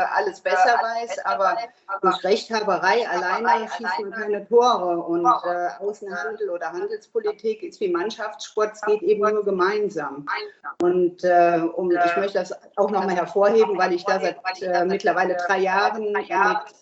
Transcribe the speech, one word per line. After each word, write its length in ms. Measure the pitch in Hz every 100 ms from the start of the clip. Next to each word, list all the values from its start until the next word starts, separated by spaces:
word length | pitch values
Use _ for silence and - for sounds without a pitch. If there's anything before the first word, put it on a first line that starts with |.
| 180 190
alles 240 | 202 -
besser 380 | 185 185 214 233
weiß. 380 | 226 226 233 190 196
Aber 320 | 202 190 175 - _ - 196
durch 240 | 190 180
Rechthaberei 800 | 185 220 - 220 196 175 185 226 214
alleine 640 | 175 180 185 226 226 220
schießt 320 | 175 220 226
man 100 | 196
keine 360 | 226 208 202 202
Tore. 480 | 240 247 214 180 170
Und, 240 | 170 170 175
äh, 420 | 233 175 175 175 -
Außenhandel 680 | 202 214 202 202 220 214 196
oder 240 | 175 165
Handelspolitik 920 | 180 - - _ 226 208 208 226 214
ist 160 | 175 -
wie 80 | 196
Mannschaftssport, 840 | 175 208 226 214 - - 214 214
es 80 | -
geht 200 | 214 214
eben 180 | 175 202
nur 240 | 214 214
gemeinsam. 800 | 196 190 185 214 208 160 143 139 143 - - - 147 -
Und, 420 | 175 180 175 175
äh, 360 | 180 175 175 170 165 -
um, 140 | 180
ich 260 | 175 175 175
möchte 220 | 196 190
das 160 | 185 - - -
auch 140 | 196
nochmal 260 | 202 196 180
hervorheben, 600 | 165 202 202 226 214 185
weil 160 | 185
ich 120 | 175
da 140 | 196 190
seit, 200 | 180 175 185 185
äh, 240 | 185 175 180
mittlerweile 500 | 196 202 170 185 175 175
drei 120 | 190
Jahren 540 | 190 196 214 220 208
mit 140 | 208 - 180 208 208 - -